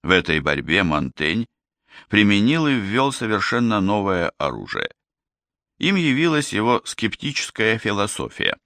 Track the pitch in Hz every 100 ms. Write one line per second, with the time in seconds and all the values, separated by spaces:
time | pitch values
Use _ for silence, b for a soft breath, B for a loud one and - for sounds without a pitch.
0 | 73 92 85 78 73 71 65 90 90 73
1 | 67 - 78 98 117 _ _ _ B B
2 | B 104 104 101 113 160 151 131 98 113
3 | 139 127 113 107 - 117 120 107 95 104
4 | 98 90 85 _ 71 58 50 - - -
5 | _ _ _ _ _ _ _ _ 170 196
6 | 160 131 165 151 143 104 113 120 - -
7 | 110 - - - - - 110 110 107 101
8 | 101 - 60 - - -